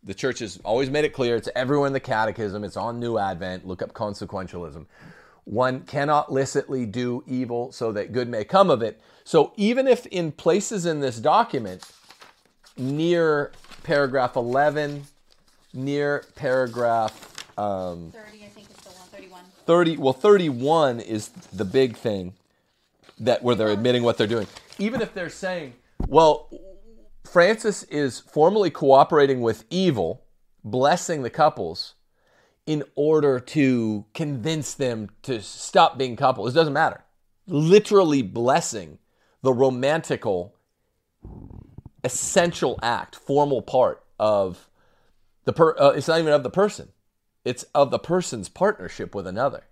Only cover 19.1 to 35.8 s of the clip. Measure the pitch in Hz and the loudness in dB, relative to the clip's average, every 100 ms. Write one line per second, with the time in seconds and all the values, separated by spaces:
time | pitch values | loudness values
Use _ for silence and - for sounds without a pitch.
19.1 | 202 190 180 180 _ - 170 170 151 135 | -20 -20 -20 -20 _ 2 4 4 2 0
20.1 | 131 208 202 170 120 135 165 143 117 - | 2 6 6 4 -2 0 2 2 -2 -6
21.1 | 107 - - - 92 95 127 131 110 120 | -8 -8 -20 -20 -8 -2 0 0 -2 -6
22.1 | 101 90 92 _ _ _ _ _ _ _ | -6 -8 -14 _ _ _ _ _ _ _
23.1 | _ 110 113 123 110 107 104 120 123 120 | _ -2 0 0 0 0 0 0 2 0
24.1 | 113 110 117 98 - _ - 202 247 220 | 0 -2 -2 -6 -12 _ -6 -6 -4 -8
25.1 | 190 165 - 185 180 139 120 _ _ - | -8 -12 -8 -8 -8 -10 -18 _ _ 2
26.1 | 147 160 147 - - - - - - - | 6 6 4 -4 -20 -20 -20 -20 -20 -20
27.1 | - - - 175 220 220 196 - 147 139 | -20 0 4 6 4 -2 -6 -6 -4 -2
28.1 | - _ 156 156 214 185 - 143 135 147 | -4 _ 2 4 4 0 0 6 8 8
29.1 | 160 139 131 117 113 - 175 185 120 82 | 6 4 4 0 -2 -6 0 0 0 -2
30.1 | - _ _ _ _ - 127 139 175 - | -6 _ _ _ _ -8 0 2 2 -2
31.1 | 160 120 - 156 127 87 87 - _ _ | -6 -6 2 2 2 -10 -8 -14 _ _
32.1 | _ _ _ _ _ - 151 139 - 147 | _ _ _ _ _ -4 -4 -4 -2 2
33.1 | 156 147 127 - 156 135 123 110 107 104 | 4 4 0 -2 0 2 2 0 -4 -8
34.1 | - 156 135 110 160 - - 131 117 104 | -8 -6 -4 -4 -4 -6 -6 -4 -4 -10
35.1 | _ - 120 95 - - 185 | _ -8 -8 -8 -14 0 4